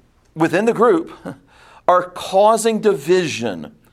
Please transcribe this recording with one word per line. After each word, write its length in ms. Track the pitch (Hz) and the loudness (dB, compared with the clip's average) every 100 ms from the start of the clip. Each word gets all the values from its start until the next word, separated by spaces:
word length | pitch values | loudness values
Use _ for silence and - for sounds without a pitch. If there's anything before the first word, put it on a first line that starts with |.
| _ _ _ | _ _ _
within 300 | - 160 170 | -4 -2 0
the 80 | 226 | 0
group, 400 | 180 240 165 - - - - _ | 2 2 2 -2 -12 -16 -18 _
<laughs> 340 | _ _ - - | _ _ -6 0
are 180 | 180 | 0
causing 760 | 180 - - 190 208 226 226 214 | 0 -8 -4 2 4 2 0 0
division. 960 | 208 170 139 185 165 110 117 87 73 - _ | 0 0 0 0 0 -4 -8 -8 -14 -20 _